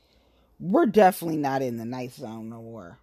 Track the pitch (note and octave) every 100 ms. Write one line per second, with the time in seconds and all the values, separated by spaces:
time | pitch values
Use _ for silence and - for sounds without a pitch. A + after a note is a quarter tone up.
0 | _ _ _ _ _ - E3 C4+ C4+ G#3+
1 | F#3 - E3+ D#3 C#3 C3+ C3 A#2 A2+ B2+
2 | B2 D3 A#2 A2+ A2+ A#2 A2+ A2+ F2 -